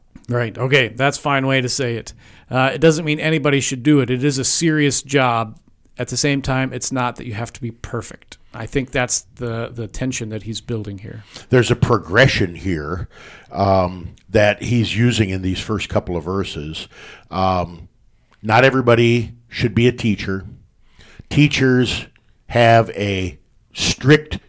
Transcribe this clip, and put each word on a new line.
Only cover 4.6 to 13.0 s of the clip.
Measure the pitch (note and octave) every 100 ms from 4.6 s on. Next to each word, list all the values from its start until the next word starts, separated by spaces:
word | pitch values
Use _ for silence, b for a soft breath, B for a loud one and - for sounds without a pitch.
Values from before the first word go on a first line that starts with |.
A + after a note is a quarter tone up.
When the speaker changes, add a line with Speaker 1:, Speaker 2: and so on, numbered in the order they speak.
| E3 D#3 C#3+ B2
Speaker 1:
job. | C3 C#3 B2+ A#2 A2 - _ _ _ -
At | A#2+
the | B2
same | D3 C#3
time, | C#3 C3 C3
it's | B2 -
not | C3 B2 -
that | A#2+
you |
have | G#2+ A#2+
to | -
be | A#2
perfect. | A2+ - A#2 - - - - _ A2+
I | A2
think | C#3 B2+
that's | C3+ B2 - - -
the, | A#2+ A2+ A#2
the | A#2+ G#2+
tension | - C3 B2+ A2
that | G#2+
he's | G#2 G#2
building | - A2+ G#2 G2
here. | G#2 G#2+ - B B
Speaker 2:
There's | C3 A#2
a | A#2+
progression | - A2 D#2+ G#2 C3 - F#2 E2
here, | F#2+ D#2+ D2 F2+